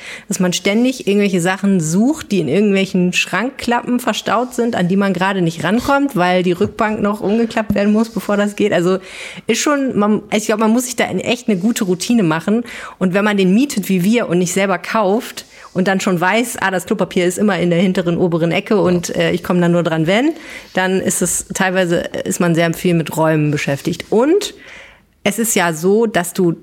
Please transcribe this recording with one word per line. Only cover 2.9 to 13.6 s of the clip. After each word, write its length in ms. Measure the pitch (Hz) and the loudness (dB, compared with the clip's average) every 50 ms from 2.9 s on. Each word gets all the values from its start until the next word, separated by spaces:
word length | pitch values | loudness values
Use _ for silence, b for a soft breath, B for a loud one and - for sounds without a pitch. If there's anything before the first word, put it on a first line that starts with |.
| - 185 180 180 175 | 0 0 0 0 0
Schrankklappen 880 | - - - - 185 220 269 269 - - - 233 240 - - 247 240 | -2 -4 -2 -2 -4 -4 -4 -6 -6 -4 -2 -2 -2 0 -2 -2 -2
verstaut 520 | 247 233 208 - - - 190 220 247 247 - | -2 -2 -4 -4 -2 -2 0 0 -2 -2 -2
sind, 200 | - 233 240 226 | -2 -2 -2 0
an 140 | - 185 170 | 0 0 0
die 80 | 196 | 2
man 160 | 196 202 196 185 | 2 2 0 0
gerade 280 | 175 185 190 202 190 175 | 0 0 -2 0 0 0
nicht 200 | 165 165 165 147 | -2 -2 -2 -2
rankommt, 540 | 170 202 247 - - 277 277 285 277 - | 0 0 0 0 2 2 2 2 0 0
weil 260 | 175 180 180 180 185 180 | 0 2 2 2 2 2
die 100 | 185 170 | 0 0
Rückbank 480 | 175 208 214 - - 226 214 214 214 | 0 -2 -2 -2 -2 -2 -2 -2 -2
noch 200 | 214 202 208 208 | -2 -2 -2 -2
umgeklappt 540 | - 190 208 226 233 226 - 226 214 - 208 | -2 0 0 0 0 0 -2 -2 -2 -2 0
werden 180 | 202 202 208 208 | 0 2 2 2
muss, 160 | 214 226 226 | 2 2 0
bevor 260 | - 202 - - 208 | -4 -6 -4 -2 0
das 200 | 202 202 208 202 | 0 0 -2 0
geht. 160 | - 202 208 - | 0 0 2 2
Also 260 | 180 170 180 190 185 B B B B B B B B B | 2 2 2 0 -2 B B B B B B B B B
ist 140 | B 233 - | B -2 0
schon, 360 | - 311 294 285 269 254 - | 0 0 0 0 0 0 0
man, 260 | 196 208 208 214 - - - - | 2 2 2 2 0 0 -2 -2
ich 120 | 214 208 | -2 0
glaub, 120 | - 214 208 | 0 0 2
man 140 | 226 220 226 | 2 2 2
muss 140 | 247 247 | 2 0
sich 100 | - - | -2 -2
da 80 | - 226 | -2 -2
in 160 | - - 185 | -2 -2 -4
echt 280 | - - 156 - - - | -2 -2 -2 -2 0 -2
eine 80 | 214 175 | -2 0
gute 260 | 175 233 233 - 226 | 0 0 0 0 0
Routine 400 | 180 185 170 - - 240 226 196 | 0 -2 -2 0 0 2 2 4
machen. 400 | 160 156 160 - - 208 240 233 B B B B B B B | 2 0 0 0 0 0 0 -2 B B B B B B B
Und 160 | 185 190 170 | -2 0 2
wenn 100 | 202 202 | 2 0
man 120 | 214 208 | 2 2
den 180 | 202 190 180 190 | 2 4 4 4
mietet 340 | 220 | 4